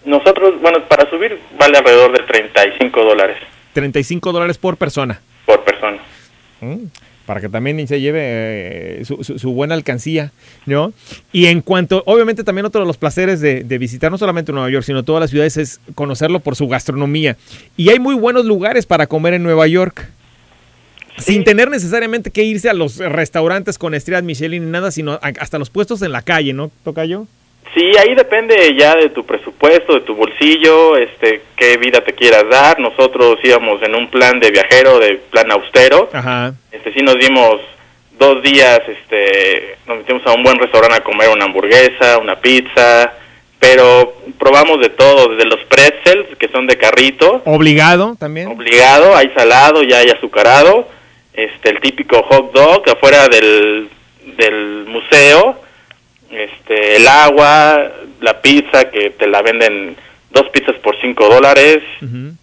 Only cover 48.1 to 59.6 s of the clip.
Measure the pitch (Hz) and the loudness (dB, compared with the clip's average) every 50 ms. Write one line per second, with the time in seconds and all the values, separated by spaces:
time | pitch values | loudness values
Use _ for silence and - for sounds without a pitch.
48.1 | 240 _ 170 147 151 160 175 196 117 117 120 117 120 120 127 131 139 151 160 190 | -6 _ -12 -12 -10 -12 -12 -12 -12 -8 -4 0 2 4 6 6 6 6 6 6
49.1 | 196 156 135 131 - 135 117 117 120 127 139 151 151 160 147 123 123 123 120 123 | 6 4 2 2 0 0 2 4 6 6 6 4 4 2 2 2 2 4 4 2
50.1 | 113 - - 110 - 104 107 117 127 143 147 175 202 240 233 - - _ _ _ | 2 0 -2 -6 -2 0 2 4 4 6 6 6 4 2 0 -4 -14 _ _ _
51.1 | _ _ _ _ _ - 110 104 - - - 110 104 - - 135 131 - - - | _ _ _ _ _ -8 -8 -8 -10 -4 -4 -4 -4 -2 -4 -6 -6 -6 -4 0
52.1 | 131 117 - - 139 135 127 - 117 131 143 156 175 202 196 - 120 - - 135 | 0 0 2 4 2 2 2 2 2 4 4 6 4 2 2 0 0 2 4 4
53.1 | 143 143 139 131 120 110 110 107 107 107 104 107 107 107 107 104 - _ _ _ | 6 6 4 4 4 4 4 4 4 2 2 0 -2 -4 -8 -12 -18 _ _ _
54.1 | _ _ _ - - - 113 107 107 107 104 104 104 104 104 107 113 113 110 - | _ _ _ -20 -4 -2 -2 -2 -2 -4 -8 -8 -10 -12 -14 -12 -12 -12 -4 0
55.1 | 151 147 143 143 147 160 202 247 254 - - _ _ _ _ _ _ _ _ _ | 2 4 4 6 4 4 4 2 -2 -6 -16 _ _ _ _ _ _ _ _ _
56.1 | _ _ _ _ - 110 107 104 - - _ - 110 107 107 104 107 107 117 127 | _ _ _ _ -14 -12 -12 -12 -14 -20 _ -4 -2 -2 0 2 4 4 6 6
57.1 | 139 147 151 147 139 147 147 147 147 156 151 151 156 147 143 139 - - - - | 6 6 6 4 4 4 4 4 4 4 4 4 2 2 0 -4 -8 -16 -20 -20
58.1 | - _ 120 113 110 - - 135 143 147 147 - - 135 127 - - 107 104 101 | -16 _ -2 -2 -2 0 0 2 2 2 0 2 2 2 2 2 -2 -4 -4 -4
59.1 | - - 110 104 101 101 104 117 113 117 | -4 -4 -2 0 0 0 0 -2 0 0